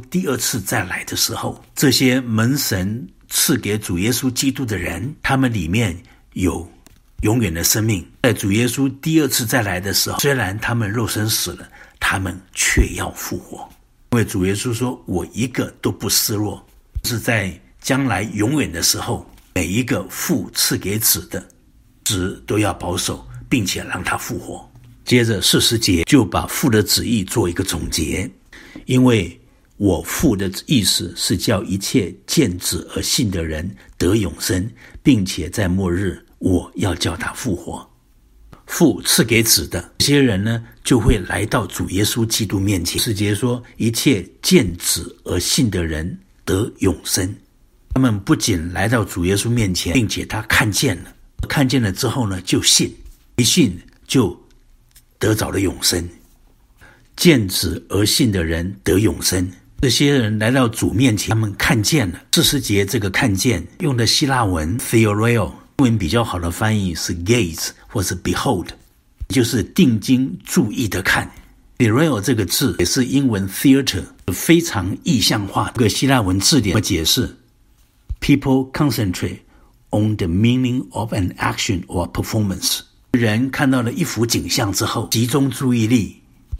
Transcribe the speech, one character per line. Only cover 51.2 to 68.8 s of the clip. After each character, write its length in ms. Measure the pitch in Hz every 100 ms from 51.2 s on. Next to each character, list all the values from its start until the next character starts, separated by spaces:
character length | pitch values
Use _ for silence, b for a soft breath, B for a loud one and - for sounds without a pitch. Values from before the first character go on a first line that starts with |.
| - - -
看 200 | - 131
见 140 | 135
了 120 | 107
之 160 | 92 123
后 180 | 117 110
呢， 140 | 92
就 200 | - -
信， 320 | - - - - - - _ -
一 60 |
信 360 | 117 - 127 87 - _ -
就 320 | 139 101 - - _ _ _ _ - _ _
得 160 | 104
着 160 | 107 -
了 120 | -
永 120 | 95 -
生。 260 | - 90 85 - - _ _ _ _ _ b b b -
见 320 | 175 139 95
子 360 | - 95 87 -
而 160 | 95 104
信 260 | - 127
的 120 | 98
人 320 | 82 82 87 98
得 160 | - 92
永 200 | 104 -
生。 280 | - 92 92 - - -
这 80 | 139
些 300 | 113 143 139
人 180 | 110 107
来 140 | 107
到 160 | 135 120
主 240 | - 87
面 240 | 104 131 107
前， 140 | -
他 60 | 113
们 200 | 107 101
看 260 | - 117
见 260 | 104 156 98
了。 100 | 82 -
四 100 | -
十 160 | 156 143
节 260 | 120 98 101
这 140 | 127
个 100 | 101
看 240 | 92 131
见， 320 | 95 131 92 82 -
用 160 | 156 123
的 100 | 113
希 200 | - 143
腊 180 | 135
文 340 | 110 82 78 113
theoreo， 760 | - 117 110 101 113 117 80 - - -
英 40 |
文 120 | 131 113
比 140 | 87
较 140 | 117
好 160 | 113 90
的 100 | 85
翻 300 | 92 110 107
译 160 | 95 82
是 180 | - 87
gaze 460 | 90 120 90 78 - b b
或 160 | -
是 140 | 92 90
behold， 500 | 92 90 143 98 - -